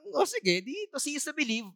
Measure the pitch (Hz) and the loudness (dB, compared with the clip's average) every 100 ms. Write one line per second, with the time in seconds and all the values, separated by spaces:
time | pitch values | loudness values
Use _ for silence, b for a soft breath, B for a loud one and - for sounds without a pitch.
0 | 320 - 392 466 190 180 202 381 415 277 | -4 2 2 4 2 2 0 -6 -4 -4
1 | 294 294 302 302 247 220 208 | -4 -4 -4 0 0 0 -4